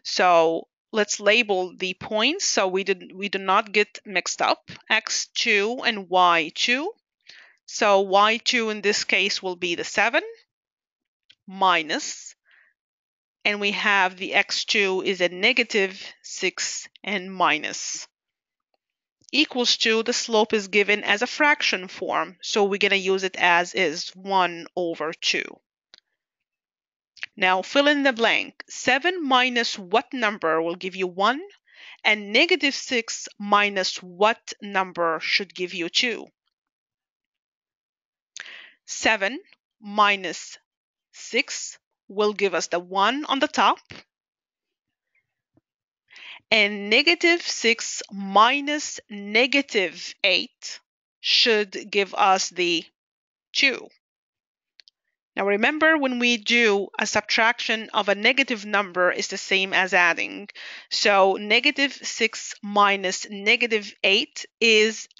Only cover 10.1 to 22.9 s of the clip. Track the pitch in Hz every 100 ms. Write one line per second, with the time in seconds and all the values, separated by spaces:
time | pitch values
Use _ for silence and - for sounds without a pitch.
10.1 | 294 440 466 _ _ _ _ _ _ _
11.1 | _ _ _ - 190 190 170 151 240 -
12.1 | - - - _ _ _ _ _ _ _
13.1 | _ _ _ 208 208 202 190 220 196 185
14.1 | 185 190 - - - - 220 196 185 180
15.1 | 185 175 180 214 247 233 220 190 190 -
16.1 | - - - 185 - - - - _ 190
17.1 | 202 185 190 160 151 101 - - - -
18.1 | _ _ _ _ _ _ _ _ _ _
19.1 | _ _ 247 311 247 233 - 233 220 226
20.1 | 240 - 220 220 220 190 208 196 208 -
21.1 | 202 240 - 294 294 - 190 185 - 180
22.1 | 156 165 - - 233 202 196 202